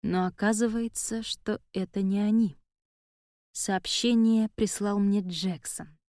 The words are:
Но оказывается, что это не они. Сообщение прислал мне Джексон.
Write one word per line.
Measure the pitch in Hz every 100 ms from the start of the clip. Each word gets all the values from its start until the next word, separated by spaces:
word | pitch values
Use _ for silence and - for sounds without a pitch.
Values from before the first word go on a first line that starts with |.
Но | - 185 185
оказывается, | - 202 220 233 226 233 - - 226
что | 220 - - 214 _
это | - 185 202
не | 190 202
они. | 208 220 214 - _ _ _ _ _ _ _ _ _
Сообщение | - - 190 - - 240 233 226 226 220 -
прислал | 214 - 208 202
мне | 202 202
Джексон. | 185 170 185 170 - - 156 -